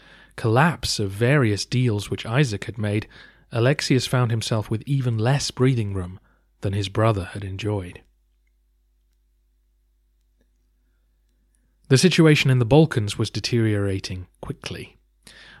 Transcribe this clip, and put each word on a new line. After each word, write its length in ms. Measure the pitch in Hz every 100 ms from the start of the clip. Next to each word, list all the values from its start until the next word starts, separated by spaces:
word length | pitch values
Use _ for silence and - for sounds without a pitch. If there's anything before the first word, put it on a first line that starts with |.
| - - -
collapse 640 | - 117 110 170 147 - -
of 140 | 104
various 520 | 98 120 147 117 101
deals 460 | - 123 123 104 98
which 160 | 98 -
Isaac 380 | 117 147 104
had 140 | - -
made, 280 | 104 104 - - - _ _
Alexius 560 | 117 120 151 - 127 -
found 240 | 131 123
himself 360 | 113 - 113 104
with 140 | 113
even 320 | - 139 127 113
less 360 | 110 139 -
breathing 420 | - 127 127 101
room 240 | 98 90 95 _ _ _ _
than 100 | 104
his 160 | 101 98
brother 380 | 101 110 104 90
had 180 | 104
enjoyed. 560 | 95 95 104 104 90 - - _ _ _ _ _ _ _ _ _ _ _ _ _ _ _ _ _ _ _ _ _ _ _ _ _ _ _ _ _ _ _ _ _ _ _ _ _ _
The 80 | 135
situation 540 | 180 - 160 147 139
in 80 | 127
the 60 |
Balkans 520 | 113 139 160 - 104 -
was 140 | 113
deteriorating 960 | 110 - 120 110 104 101 98 - 92 92 _
quickly. 560 | - - - - - _ _ _ - - - -